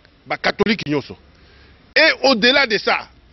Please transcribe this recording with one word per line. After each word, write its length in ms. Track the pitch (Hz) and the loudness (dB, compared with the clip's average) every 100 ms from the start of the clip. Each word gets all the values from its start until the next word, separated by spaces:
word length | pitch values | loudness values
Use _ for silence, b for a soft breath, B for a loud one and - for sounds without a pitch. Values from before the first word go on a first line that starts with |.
| _ _ - | _ _ -12
ba 100 | 151 | -6
catholique 500 | 185 - 202 220 - | -6 -2 -2 -2 -4
nyonso. 300 | 147 - 92 _ b b b b b _ - | -6 -6 -14 _ b b b b b _ 2
Et 300 | 311 254 269 | 2 2 0
au-delà 380 | 247 240 285 262 | 2 2 2 0
de 100 | 202 | -2
ça, 320 | - 175 - _ _ | -2 -4 -6 _ _